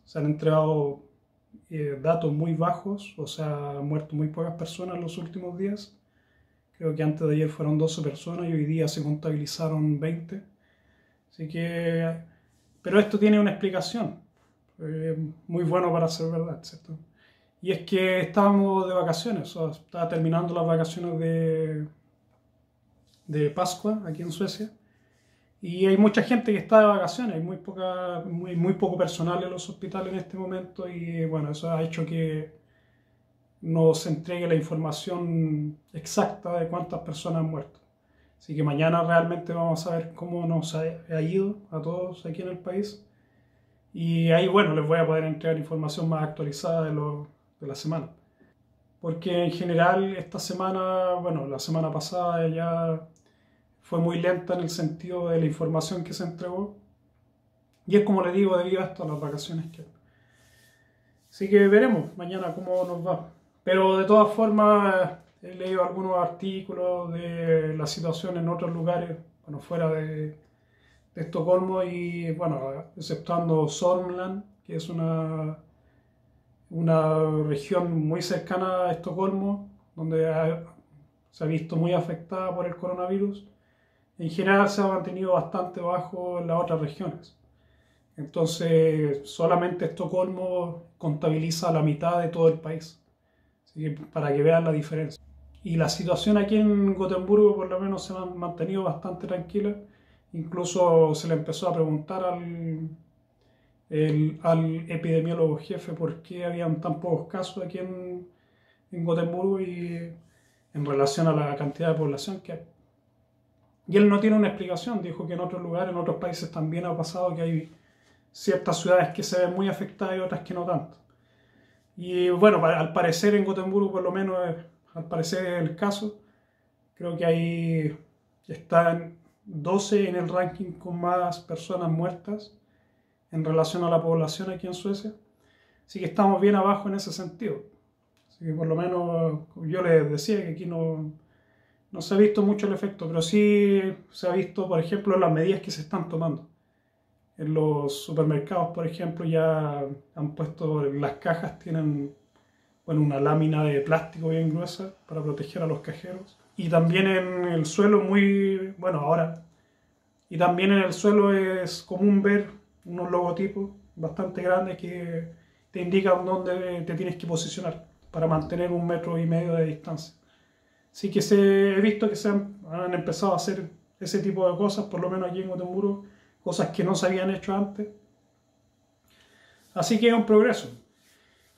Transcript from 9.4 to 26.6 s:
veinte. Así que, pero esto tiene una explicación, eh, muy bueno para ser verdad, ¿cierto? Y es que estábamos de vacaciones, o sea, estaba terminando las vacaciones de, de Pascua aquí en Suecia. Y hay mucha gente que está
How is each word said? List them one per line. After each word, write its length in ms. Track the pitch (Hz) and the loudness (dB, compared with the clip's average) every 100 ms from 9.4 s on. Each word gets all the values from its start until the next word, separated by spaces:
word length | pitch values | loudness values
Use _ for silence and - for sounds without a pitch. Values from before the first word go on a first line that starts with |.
| 147 - 160 156 151 147 | -6 -4 -2 0 0 0
veinte. 440 | 160 165 - 196 - _ _ _ _ _ _ _ _ | -2 -6 -8 -14 -14 _ _ _ _ _ _ _ _
Así 180 | - 156 | -12 -8
que, 680 | 170 170 170 170 165 165 165 - _ _ _ _ _ | -6 -4 -2 0 0 -2 -4 -12 _ _ _ _ _
pero 180 | 180 196 | 2 4
esto 180 | 208 208 | 4 4
tiene 220 | 208 208 | 6 6
una 120 | 202 | 4
explicación, 760 | - 190 185 180 233 208 - _ _ _ _ _ - | 2 -2 -2 -4 -4 -6 -8 _ _ _ _ _ -14
eh, 320 | 160 160 160 160 156 - - | -10 -6 -4 -4 -6 -10 -6
muy 160 | 170 | -2
bueno 280 | 160 180 175 | 0 0 2
para 160 | 165 165 | 2 0
ser 240 | - 165 | -2 -4
verdad, 260 | 165 165 160 | -4 -4 -8
¿cierto? 340 | - - - 160 - _ _ _ _ _ | -14 -20 -16 -16 -18 _ _ _ _ _
Y 100 | 180 | -4
es 120 | 185 | -4
que 380 | - 190 185 185 | 0 2 2 2
estábamos 680 | 165 208 202 202 196 190 185 | 2 4 6 6 4 2 2
de 60 | |
vacaciones, 600 | 185 165 160 233 190 - | 0 0 -2 -2 -6 -6
o 160 | 175 160 | -6 -6
sea, 80 | 156 | -6
estaba 300 | _ 170 170 | _ -6 -2
terminando 460 | 165 160 165 175 | 0 0 0 0
las 100 | 175 | -2
vacaciones 540 | 165 165 160 170 175 160 | 0 2 0 -4 -4 -2
de, 680 | 165 165 160 160 156 151 151 - _ _ _ _ _ _ _ _ _ _ _ _ - | 0 0 0 0 -2 -4 -8 -12 _ _ _ _ _ _ _ _ _ _ _ _ -6
de 240 | 151 147 | -2 0
Pascua 500 | 165 180 - 208 214 175 | 0 -2 -2 -4 -4 -4
aquí 160 | 156 | -8
en 100 | 170 | -8
Suecia. 380 | 156 190 - 214 - _ _ _ _ _ _ _ _ | -4 -6 -6 -12 -14 _ _ _ _ _ _ _ _
Y 240 | 175 180 | -8 2
hay 140 | 190 196 | 6 8
mucha 240 | 208 220 | 8 6
gente 280 | - 240 - | 2 0 2
que 60 | |
está 240 | 202 | 0